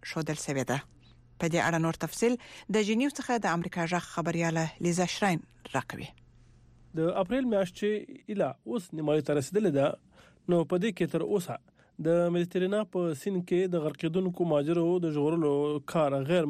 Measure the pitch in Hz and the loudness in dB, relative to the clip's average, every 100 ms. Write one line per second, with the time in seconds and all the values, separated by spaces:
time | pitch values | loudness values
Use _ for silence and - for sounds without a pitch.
0 | - 165 156 151 - 135 123 139 - - | -6 -6 -4 -4 -2 -2 -2 -4 -6 -20
1 | - - - - 165 165 165 165 165 160 | -20 -20 -16 -4 0 2 2 2 0 -2
2 | 160 - 233 247 - - - 214 208 220 | -6 0 0 0 -6 -16 -2 0 2 2
3 | 277 285 262 240 202 170 170 175 170 175 | 0 -2 -2 0 0 0 -2 -4 -2 -2
4 | - - 165 170 165 160 160 - 175 170 | -4 -4 -2 0 0 0 -2 -2 0 0
5 | 175 - 202 165 - - - 131 - - | 0 0 0 0 -4 -20 -6 -6 -4 -10
6 | - - - - - - - - - 160 | -12 -16 -20 -20 -20 -20 -20 -20 -8 -2
7 | 160 185 180 254 247 202 180 - 208 214 | 0 0 -2 -2 0 0 0 -2 -2 -2
8 | - - - 202 143 - - 233 - 156 | -6 -14 -6 -2 -2 -4 -6 -6 -6 -4
9 | 151 151 143 147 135 202 202 139 139 - | 0 2 2 0 0 0 2 4 2 0
10 | _ - - _ - 175 160 180 - 175 | _ -20 -20 _ 0 2 2 0 0 -2
11 | 165 165 170 202 175 - _ _ _ - | -2 -2 0 -2 -2 -10 _ _ _ -4
12 | 160 170 175 175 175 185 185 208 214 185 | 2 4 4 2 0 0 0 0 -2 -2
13 | 170 143 202 190 180 180 190 175 151 - | -2 -2 -2 -2 0 0 2 0 -2 -2
14 | 165 180 185 175 170 147 147 175 170 180 | -2 0 0 0 2 2 2 2 2 2
15 | 165 147 147 170 147 143 147 151 139 170 | 0 2 2 2 2 2 2 -2 -2 0
16 | 147 139 135 180 | 2 2 2 2